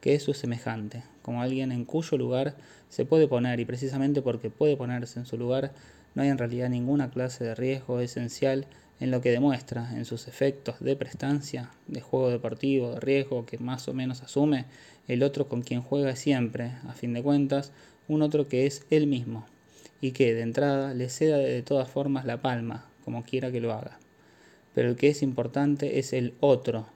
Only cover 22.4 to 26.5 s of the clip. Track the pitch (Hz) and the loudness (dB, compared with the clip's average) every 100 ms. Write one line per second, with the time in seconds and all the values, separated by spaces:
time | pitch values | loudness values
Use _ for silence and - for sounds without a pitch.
22.4 | 131 120 113 113 - _ - 120 123 131 | -2 -2 -4 -8 -12 _ -8 -8 -4 -4
23.4 | 127 127 117 107 - - - _ - - | -2 -2 -2 -4 -8 -14 -20 _ -20 -20
24.4 | - - _ - 120 123 143 143 139 127 | -20 -20 _ 0 2 4 4 4 0 0
25.4 | 123 139 143 143 143 135 127 127 120 - | -2 0 2 2 0 0 0 -2 -2 2
26.4 | 143 | 6